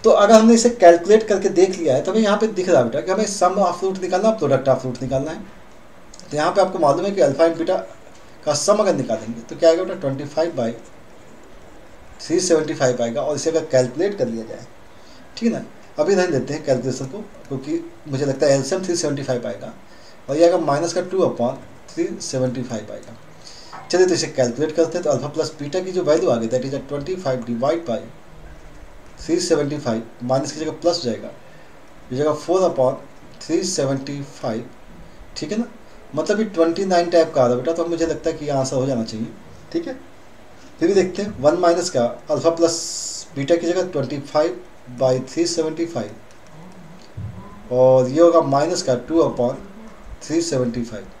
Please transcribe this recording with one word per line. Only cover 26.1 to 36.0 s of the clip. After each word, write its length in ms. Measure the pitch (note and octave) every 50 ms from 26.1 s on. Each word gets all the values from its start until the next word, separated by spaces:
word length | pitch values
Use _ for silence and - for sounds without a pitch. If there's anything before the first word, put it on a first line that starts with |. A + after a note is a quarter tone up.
| D3+ D#3 F#3 D#3+
आ 60 | A#2+
गई 120 | A2+ A2+ A2
that 160 | B2+ B2+ C3
is 100 | C3+ C#3
a 80 | C3 -
twenty 300 | - C#3+ C#3+ C#3 F3 F#3 F3+
five 280 | - C#3 B2+ B2 A2+
divide 400 | A#2+ A#2+ A2+ C3 D3 E3+ E3+ -
by 120 | A#2+ A2+ G#2+ - - - - - - - - - - - - - - - - - - - - - - - -
three 200 | - D#3 E3 F3+
seventy 380 | F3 - E3 D3 C#3+ C#3 D3 C#3
five, 200 | - B2 A2+ A2+ A2+ - - - B2
minus 280 | B2 C3 C#3 D3+ D3
की 80 | - D3+
जगह 120 | D#3 D#3 - -
प्लस 140 | D#3+ E3+ E3
हो 60 | -
जाएगा, 260 | C3 A#2+ G#2+ G2+ - - - - - - - - - - - - - - - - - -
ये 80 | B2+ C3
जाएगा 140 | D3 D3+ D3 -
four 220 | - D#3+ F3 F#3+ F#3
upon 300 | E3 - C3+ B2+ B2+ - - - - - - - - - -
three 200 | - - D#3+ F3+ F#3+ F#3
seventy 480 | - - C#3 C3+ C#3 C3+ C3+ C#3+ C#3+ C#3+ C#3 - -
five, 260 | - - C3 A2 A#2+ - - - - - - - - - - - - - - -
ठीक 160 | - - -
है 60 | G#3 G#3+
ना। 80 | A#3+ - - - - - - -